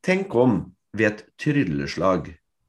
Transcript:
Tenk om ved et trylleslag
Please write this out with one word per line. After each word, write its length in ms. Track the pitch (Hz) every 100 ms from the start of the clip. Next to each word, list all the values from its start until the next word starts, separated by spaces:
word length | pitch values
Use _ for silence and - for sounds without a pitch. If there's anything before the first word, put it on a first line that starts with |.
Tenk 320 | - 190 190 120
om 380 | 127 95 85 - _
ved 120 | 104 107
et 200 | 104 - -
trylleslag 960 | 151 143 127 71 69 - 92 92 82 - _ _